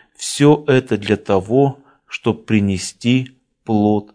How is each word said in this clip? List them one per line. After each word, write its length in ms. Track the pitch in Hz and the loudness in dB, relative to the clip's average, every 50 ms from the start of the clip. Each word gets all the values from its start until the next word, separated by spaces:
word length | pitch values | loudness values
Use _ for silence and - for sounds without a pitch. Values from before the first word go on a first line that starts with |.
| _ _ _ | _ _ _
Все 480 | - - - - - 143 147 151 147 151 | -14 -12 -10 -2 2 4 4 4 4 2
это 300 | - 131 127 131 - 113 | 0 0 0 0 -2 -6
для 200 | 98 104 101 104 | -4 0 -2 -2
того, 600 | - - - 101 95 92 104 120 135 139 139 135 - _ _ _ _ _ | -2 0 0 0 0 0 0 0 0 0 0 -2 -8 _ _ _ _ _
чтоб 380 | - - - - 117 110 - - | -18 -14 -4 -4 -4 -4 -4 -4
принести 920 | - 110 104 101 98 95 90 - - - - - 117 127 127 127 - _ _ _ _ _ _ - | -2 0 0 0 0 -2 -4 -8 -12 -14 -6 -2 0 0 0 -2 -6 _ _ _ _ _ _ -6
плод 500 | - 110 104 104 104 107 104 104 - | -4 -2 0 2 2 0 -2 -4 -8